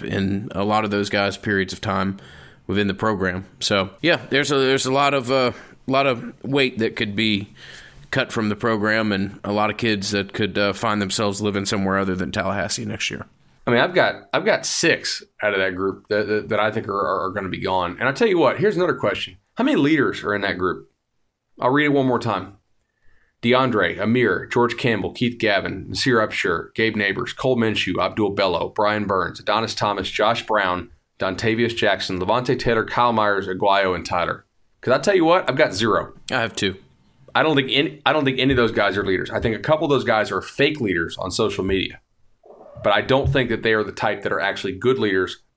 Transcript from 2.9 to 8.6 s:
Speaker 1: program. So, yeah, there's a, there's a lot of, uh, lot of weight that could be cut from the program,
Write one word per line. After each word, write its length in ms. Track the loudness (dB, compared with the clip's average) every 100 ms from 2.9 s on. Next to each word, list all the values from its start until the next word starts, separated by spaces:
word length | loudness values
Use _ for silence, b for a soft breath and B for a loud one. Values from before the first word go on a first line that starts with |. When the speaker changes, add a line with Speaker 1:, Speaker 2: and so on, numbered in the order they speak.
Speaker 1:
program. 500 | 0 -2 0 -2 -4 -10 -8
So, 300 | 0 0 0 -2
yeah, 180 | 0 0 0
there's 200 | 0 2
a, 60 | 2
there's 280 | 2 2 2
a 60 |
lot 220 | 2 2
of, 160 | 0 0
uh, 220 | 2 0 B B B -2
lot 200 | 2 2
of 260 | 0 -6 -12
weight 360 | -2 0 2 0
that 180 | -4 -2
could 180 | -4 0
be 320 | 0 0 -4 B B B B B B
cut 200 | -4 -2
from 180 | -2 -2
the 60 |
program, 540 | 0